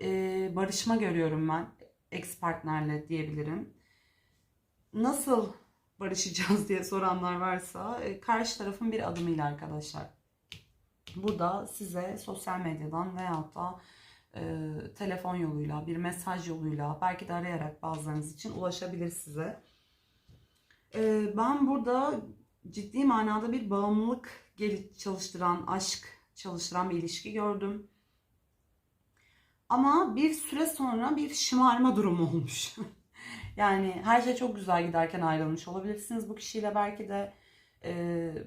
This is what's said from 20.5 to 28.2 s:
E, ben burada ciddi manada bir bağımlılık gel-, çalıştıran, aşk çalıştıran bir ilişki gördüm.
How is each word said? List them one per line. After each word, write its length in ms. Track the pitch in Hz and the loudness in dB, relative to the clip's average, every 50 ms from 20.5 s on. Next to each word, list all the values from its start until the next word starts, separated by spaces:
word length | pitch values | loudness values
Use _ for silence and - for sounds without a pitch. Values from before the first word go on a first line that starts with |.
| _ _ _ _ _ _ _ _ - | _ _ _ _ _ _ _ _ -2
E, 380 | 220 220 220 214 214 214 202 202 | 2 4 4 4 4 2 2 2
ben 300 | 214 226 254 285 285 277 | 2 4 4 4 4 4
burada 540 | 254 277 262 226 240 247 254 277 294 294 214 - - - - _ _ _ _ - 170 | 4 4 2 2 2 2 4 2 2 0 -2 -6 -10 -16 -20 _ _ _ _ -20 -12
ciddi 340 | - 208 202 208 226 254 277 | -10 -10 -10 -4 0 4 6
manada 480 | 269 240 220 214 214 214 214 220 233 | 6 6 6 4 2 2 0 0 0
bir 180 | 247 262 220 196 | -2 -2 0 0
bağımlılık 600 | 196 196 208 208 214 214 220 233 247 247 - - - - - _ _ | 2 2 4 4 4 4 4 2 0 -2 -4 -14 -18 -18 -20 _ _
gel-, 380 | - 214 208 202 190 - - - | -2 -2 -2 -2 -2 -6 -12 -16
çalıştıran, 680 | - - 202 190 180 - - - 170 180 175 170 170 - | -8 -6 -6 -4 -4 -6 -8 -4 0 2 2 2 2 0
aşk 420 | - 185 190 190 - - - - - - - _ _ _ | -2 -2 0 0 -2 -4 -6 -8 -16 -20 -20 _ _ _
çalıştıran 560 | - - 190 175 170 - - 175 180 180 190 | -12 -10 -8 -6 -6 -6 -2 -2 0 0 0
bir 80 | 175 170 | 0 -2
ilişki 340 | 165 165 - - - 214 | -2 -2 -6 -6 -8 -6
gördüm. 540 | 214 214 208 208 202 196 196 196 202 214 - - _ _ _ _ _ _ | -4 0 0 0 0 0 -2 -4 -4 -6 -10 -14 _ _ _ _ _ _